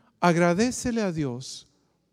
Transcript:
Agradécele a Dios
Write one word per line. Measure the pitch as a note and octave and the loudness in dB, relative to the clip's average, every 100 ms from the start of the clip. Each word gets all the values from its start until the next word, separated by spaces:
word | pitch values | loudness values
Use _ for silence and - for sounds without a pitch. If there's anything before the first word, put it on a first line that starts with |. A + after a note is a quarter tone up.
| _ _ | _ _
Agradécele | F3 E3+ F3 F3 A#3+ - B3+ A#3 | 2 4 4 2 0 -2 -4 -2
a | G3+ | -2
Dios | D#3+ C#3+ A#2+ C3 - - _ _ _ _ | -2 -4 -6 -10 -16 -20 _ _ _ _